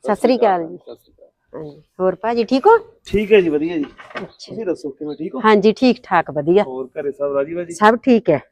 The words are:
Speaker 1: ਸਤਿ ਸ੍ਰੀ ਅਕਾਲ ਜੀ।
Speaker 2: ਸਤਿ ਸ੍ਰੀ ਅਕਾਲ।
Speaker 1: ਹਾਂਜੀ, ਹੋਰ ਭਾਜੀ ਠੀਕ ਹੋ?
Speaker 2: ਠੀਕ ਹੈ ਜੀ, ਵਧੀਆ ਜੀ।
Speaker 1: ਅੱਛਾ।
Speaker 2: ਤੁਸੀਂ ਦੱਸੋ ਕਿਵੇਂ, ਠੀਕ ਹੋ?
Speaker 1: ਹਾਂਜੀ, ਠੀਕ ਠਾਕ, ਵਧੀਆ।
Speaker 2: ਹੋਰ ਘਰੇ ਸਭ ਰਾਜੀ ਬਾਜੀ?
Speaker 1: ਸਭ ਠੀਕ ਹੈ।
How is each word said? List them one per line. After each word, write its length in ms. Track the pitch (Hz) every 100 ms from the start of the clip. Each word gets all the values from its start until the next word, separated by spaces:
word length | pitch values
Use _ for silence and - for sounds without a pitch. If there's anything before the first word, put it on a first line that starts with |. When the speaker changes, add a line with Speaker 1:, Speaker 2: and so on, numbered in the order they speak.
Speaker 1:
ਸਤਿ 100 | -
ਸ੍ਰੀ 240 | 202 247 247
ਅਕਾਲ 280 | 226 175 165
ਜੀ। 100 | 175
Speaker 2:
ਸਤਿ 180 | -
ਸ੍ਰੀ 180 | 117 _
ਅਕਾਲ। 180 | _ _ _ _
Speaker 1:
ਹਾਂਜੀ, 280 | - 156 147 _ -
ਹੋਰ 140 | 185
ਭਾਜੀ 300 | 185 226 233
ਠੀਕ 220 | 226 262 392
ਹੋ? 120 | 453 - _ -
Speaker 2:
ਠੀਕ 260 | - 427
ਹੈ 80 | 214
ਜੀ, 80 | 170
ਵਧੀਆ 280 | 147 160 170
ਜੀ। 80 |
Speaker 1:
ਅੱਛਾ। 400 | 131 _ - - 185
Speaker 2:
ਤੁਸੀਂ 400 | _ - - 202
ਦੱਸੋ 240 | - 285
ਕਿਵੇਂ, 260 | - - -
ਠੀਕ 180 | 311
ਹੋ? 60 | 262
Speaker 1:
ਹਾਂਜੀ, 280 | 220 208 202
ਠੀਕ 280 | 202 247 226
ਠਾਕ, 280 | - 175 156
ਵਧੀਆ। 320 | 143 147 185
Speaker 2:
ਹੋਰ 240 | 135 127 127
ਘਰੇ 260 | 156 143
ਸਭ 240 | 139 143 139
ਰਾਜੀ 180 | 143
ਬਾਜੀ? 200 | 170 175
Speaker 1:
ਸਭ 220 | 170 208 233
ਠੀਕ 340 | - 226 -
ਹੈ। 100 | 151 -